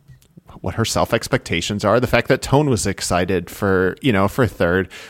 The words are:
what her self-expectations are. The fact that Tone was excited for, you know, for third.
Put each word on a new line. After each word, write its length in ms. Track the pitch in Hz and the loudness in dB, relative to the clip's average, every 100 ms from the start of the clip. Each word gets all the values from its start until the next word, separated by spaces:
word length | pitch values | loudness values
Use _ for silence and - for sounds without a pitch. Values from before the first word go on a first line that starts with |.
| _ - _ - - - | _ -20 _ -20 -20 -10
what 120 | 92 | -8
her 100 | 98 | -4
self-expectations 1000 | 113 - 87 117 - - - 87 - 104 | -2 0 0 0 -2 -4 -2 -4 -2 -2
are. 160 | 104 120 | 2 2
The 80 | 123 | 2
fact 180 | 120 - | 0 2
that 160 | 131 | 0
Tone 260 | - 139 147 | 2 2 2
was 160 | 117 | 0
excited 640 | 98 90 - 90 92 92 87 | -2 -4 -2 0 0 -2 -4
for, 480 | - 101 92 92 - | -4 0 2 2 0
you 100 | 135 | 0
know, 140 | 98 101 | 2 0
for 220 | - 113 | 0 -2
third. 420 | - 87 92 92 - | 0 0 0 -2 -10